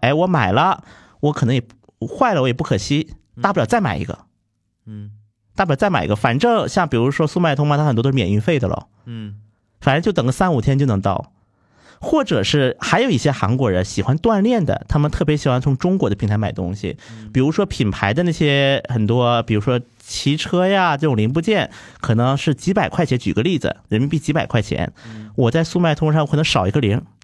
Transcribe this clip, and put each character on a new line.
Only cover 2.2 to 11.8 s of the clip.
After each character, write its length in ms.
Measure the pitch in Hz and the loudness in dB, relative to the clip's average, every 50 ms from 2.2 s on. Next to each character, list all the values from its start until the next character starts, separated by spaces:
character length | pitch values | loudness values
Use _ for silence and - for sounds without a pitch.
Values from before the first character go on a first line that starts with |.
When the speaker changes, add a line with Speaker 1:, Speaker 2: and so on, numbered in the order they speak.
| 269 240 196 | 0 2 2
Speaker 1:
了 80 | 147 | 2
我 60 | 127 131 | 0 0
也 60 | 120 | 0
不 80 | - | -2
可 160 | 156 - 127 113 | -2 -2 -2 -2
惜， 360 | - - 143 151 - - - - _ _ _ 123 | 0 -2 -2 -2 -2 -4 -10 -20 _ _ _ -2
Speaker 2:
嗯。 40 | |
Speaker 1:
大 120 | 120 190 196 | -2 0 0
不 60 | 220 | 2
了 40 | 226 | 0
再 140 | 220 240 233 | 2 2 0
买 160 | 196 123 90 | 0 0 -2
一 80 | 71 - | -4 -6
个。 160 | - - - - _ _ _ _ _ _ _ _ _ _ _ _ | -8 -8 -12 -12 _ _ _ _ _ _ _ _ _ _ _ _
Speaker 2:
嗯。 260 | 113 107 104 104 104 - - _ _ _ _ _ _ - | -16 -16 -14 -14 -16 -18 -20 _ _ _ _ _ _ -4
Speaker 1:
大 80 | - 190 | -4 0
不 80 | 170 | 0
了 60 | 139 - | 2 2
再 120 | 214 202 | 2 2
买 140 | 180 117 80 | 2 0 0
一 40 | 85 | 0
个， 80 | 104 - | -2 0
反 200 | - 123 117 143 | 0 0 0 2
正 300 | - 240 233 208 135 - | 2 2 2 2 0 0
像 220 | - 190 175 147 | 0 0 0 0
比 80 | - 117 | 2 2
如 120 | 117 135 | 2 2
说 160 | 139 - 160 | 2 0 -2
速 140 | 147 - 180 | 0 0 0
卖 160 | 180 160 139 | 0 2 2
通 100 | 139 147 | 2 2
嘛， 120 | 147 147 143 | 2 2 2
它 80 | 151 | 2
很 100 | 147 120 | 2 2
多 80 | 110 117 | 2 2
都 80 | 139 | 2
是 20 | 135 | 2
免 200 | 135 98 87 101 | 2 0 2 0
运 80 | 107 | 0
费 180 | 107 - 165 135 | 2 2 0 2
的 80 | 98 90 | 0 0
了。 200 | - - - _ _ _ _ | -4 -4 -8 _ _ _ _
Speaker 2:
嗯。 300 | 120 117 113 107 104 101 104 - _ _ _ _ _ _ _ | -14 -14 -12 -12 -12 -14 -16 -20 _ _ _ _ _ _ _
Speaker 1:
反 160 | - 143 135 | 0 0 2
正 60 | 160 | 2
就 100 | 175 220 | 0 0
等 140 | 185 - 120 | 0 0 0
个 80 | 123 - | 0 0
三 200 | - 190 185 165 | 0 0 0 2
五 60 | 120 | 0
天 180 | 104 143 135 139 | 0 2 2 2
就 80 | 143 | 2
能 140 | 131 107 98 | 2 2 0
到。 320 | 95 104 92 - - - _ _ _ _ _ _ _ _ _ _ | 0 0 -2 -2 -4 -10 _ _ _ _ _ _ _ _ _ _